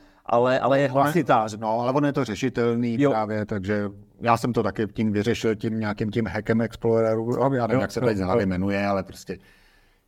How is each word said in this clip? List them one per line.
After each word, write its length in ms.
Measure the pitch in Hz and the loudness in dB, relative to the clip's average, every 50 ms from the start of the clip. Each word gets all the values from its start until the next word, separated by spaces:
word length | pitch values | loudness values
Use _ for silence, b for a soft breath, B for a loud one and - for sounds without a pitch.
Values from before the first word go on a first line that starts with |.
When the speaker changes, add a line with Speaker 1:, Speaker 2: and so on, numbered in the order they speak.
| B B B B B | B B B B B
Speaker 1:
ale, 340 | - - 120 123 131 127 - | 0 2 4 4 4 2 2
ale 200 | - 120 139 139 | 2 2 2 4
je 80 | 143 135 | 2 2
hlasitá. 580 | 127 139 139 143 151 175 143 117 143 120 110 113 107 104 | 2 2 2 2 2 0 2 4 4 2 2 0 -4 -6
Speaker 2:
No, 220 | 113 107 110 117 | -4 -2 -2 0
ale 120 | 120 123 131 | 0 0 0
ono 140 | 147 147 | 2 2
je 60 | 143 135 | 2 0
to 120 | 147 135 | 0 -2
řešitelný 720 | 110 107 - - 131 123 - 117 120 117 117 123 120 113 113 | -2 -2 -2 -2 -2 0 0 0 0 0 0 -2 -2 0 2
Speaker 1:
Jo. 100 | 143 139 | 2 2
Speaker 2:
právě, 360 | 120 110 107 104 110 110 104 | 2 2 0 -2 -2 -4 -4
takže 440 | 101 113 101 92 98 107 104 104 101 101 - - - _ - | -4 -4 -6 -2 -2 -2 -2 -2 -4 -8 -10 -20 -20 _ -4
já 160 | - 117 113 | 2 2 2
jsem 160 | 113 - 127 113 | 2 2 0 0
to 100 | 120 107 | 0 0
taky 240 | 104 98 - 110 101 - | 0 -2 -2 -4 -4 -2
tím 200 | - 113 110 101 | -2 -2 0 0
vyřešil 420 | 104 101 117 113 - - 113 110 | 0 0 0 0 0 0 -2 -2
tím 260 | 104 - 117 110 113 | 0 -2 -4 -4 -2
nějakým 300 | 110 104 104 - 117 107 | -4 -4 -4 -4 -4 -4
tím 160 | 101 120 113 | -2 -2 -4
hackem 340 | 107 95 107 104 - 113 113 | -2 -4 -6 -2 0 0 2
Exploreru, 760 | 117 110 - - - 117 113 113 113 110 110 113 113 117 123 123 120 139 139 | 0 -2 -4 -2 0 2 2 4 2 2 0 0 0 -2 0 0 2 2 2
já 120 | 127 117 | 0 0
nevím, 80 | 110 113 | 2 2
Speaker 1:
Jo, 60 | 131 | 0
Speaker 2:
jak 100 | - 98 - | 0 0 -2
se 80 | 117 | 0
Speaker 1:
jo, 60 | 127 | 0
Speaker 2:
teď 100 | 120 110 | 0 0
z 40 | 98 | 0
hlavy 220 | 95 90 95 - 104 | 0 2 2 2 2
Speaker 1:
jo. 40 | |
Speaker 2:
jmenuje, 400 | 95 90 90 95 98 101 98 101 | 2 0 0 0 0 0 0 0
ale 160 | 101 101 98 92 | 0 0 -2 -4
prostě 360 | - - - - - 92 85 b b b b b b b b b b b b b | -6 -12 -18 -12 -12 -12 -14 b b b b b b b b b b b b b